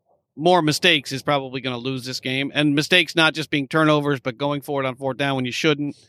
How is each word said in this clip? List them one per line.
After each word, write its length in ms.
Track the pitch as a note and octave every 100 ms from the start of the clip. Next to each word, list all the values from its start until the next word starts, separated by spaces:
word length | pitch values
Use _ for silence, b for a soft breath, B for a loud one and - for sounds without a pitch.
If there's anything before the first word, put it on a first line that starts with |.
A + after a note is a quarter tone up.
| _ _ _ -
more 240 | D#3+ F3+
mistakes 520 | D3+ C#3+ F#3 D#3 -
is 100 | C3+
probably 400 | D3 C#3+ C3+ C3
gonna 160 | B2+ B2
lose 260 | B2 C3
this 160 | B2 B2+
game, 320 | C3+ C3 C#3
and 200 | C#3 D3+
mistakes 420 | C#3+ D3 F3+ E3 -
not 160 | D#3+
just 160 | D#3 D3
being 200 | D3 C3
turnovers, 520 | D#3+ D#3 D3+ D3 C#3
but 160 | C3 A2+
going 240 | C#3+ C#3+
for 220 | C#3+ C#3+
it 40 | C3
on 100 | B2+
fourth 200 | C3+ B2
down 200 | C#3 C3+
when 100 | B2+
you 60 |
shouldn't, 440 | A#2 D#3+ C#3+ C#3+ -